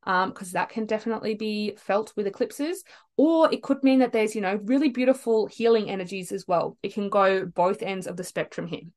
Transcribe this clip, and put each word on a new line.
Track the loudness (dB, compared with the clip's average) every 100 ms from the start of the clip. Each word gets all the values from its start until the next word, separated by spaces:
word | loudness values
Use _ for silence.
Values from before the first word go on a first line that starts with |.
um, | -2 0 0
'cause | -4 -6
that | -4 -4
can | -4 -4
definitely | -2 -2 -4 -4 -4
be | -4 -4 -4 -6
felt | -2 -2 -2 -6
with | -4
eclipses. | -4 -4 -4 -6 -6 -12 -20 _ 2
Or | 4 6 4
it | 2
could | -2 2
mean | 4 4
that | 4
there's, | 2 0
you | 0
know, | -2 -2
really | 0 2 2
beautiful | 2 2 2 2 0 0
healing | 0 2 2 2
energies | -6 -6 -8 -8
as | -8 -2
well. | 0 0 -6
It | -8 -6
can | 0
go | 4 4 2 0
both | 0 0 0
ends | -4 -6 -8
of | -10
the |
spectrum | -8 -6 -6 -8 -8
here. | -10 -14